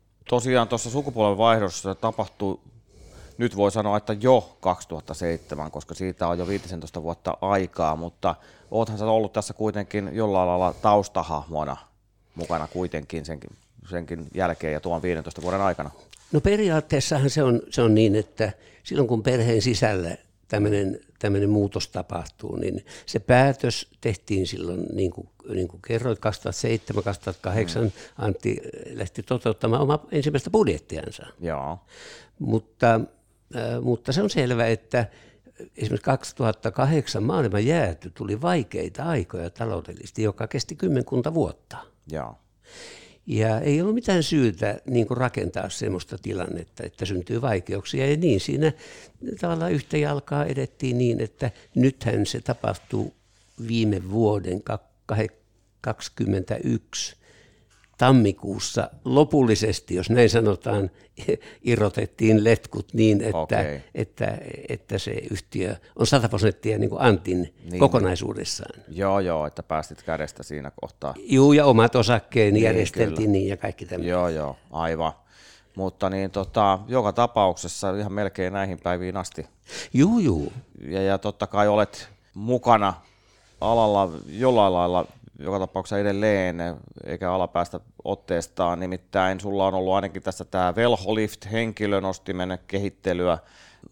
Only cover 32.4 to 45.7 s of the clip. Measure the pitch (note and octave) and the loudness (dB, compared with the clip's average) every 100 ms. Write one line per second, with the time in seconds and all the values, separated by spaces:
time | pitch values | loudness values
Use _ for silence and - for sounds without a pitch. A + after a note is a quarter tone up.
32.4 | - A2 - - A#2+ A2+ - _ _ _ | -2 -2 -2 0 4 4 0 _ _ _
33.4 | _ A#2+ A#2 A#2+ B2 A#2+ - C#3+ G#3 - | _ -8 -6 -2 -2 -2 0 0 0 0
34.4 | B2 A#2 A#2 A2+ - B2 A2+ - - _ | 0 2 2 0 0 -2 -2 -6 -20 _
35.4 | _ - - - A2 - - C3 - - | _ -20 -18 -8 -4 -2 0 -2 -2 -4
36.4 | A#2 G#2+ G#2+ A2+ C3+ D#3+ - G2 A2+ F3+ | -2 -2 -4 0 2 2 0 -2 -2 0
37.4 | A#2 G#2 A#2 E3 G#2 D2+ F2+ - G#2 G#2+ | 0 0 2 2 0 -4 -12 -10 -6 -4
38.4 | E3+ F3 - F#2 E2+ - D#3+ D3 F2 F2 | 0 0 -2 -6 -8 -6 -4 -4 -4 -8
39.4 | E2+ - A2+ F#2+ - - - - G#2+ - | -8 -6 -6 -6 -8 -16 -12 -4 -2 -2
40.4 | A2+ C3+ - D#3 F#3 C3 A#2+ B2+ C3 E3 | -6 -6 -8 -4 0 0 0 -2 0 0
41.4 | F2+ - - - - _ - D2+ A#1 - | -2 -4 -18 -18 -20 _ -12 -10 -10 -14
42.4 | _ _ _ - - - - _ - G#2+ | _ _ _ -20 -20 -20 -20 _ -6 0
43.4 | A2 A2 D3 D3 G3 A#3 A3+ F3+ D3+ D#3+ | 0 0 2 2 2 0 2 0 2 2
44.4 | A#2 E2+ G#2+ G#2 - A#2+ A2 B2 B2+ - | 2 2 -4 -4 -2 0 2 0 -2 -2
45.4 | F2 - F#2+ | -4 -4 -6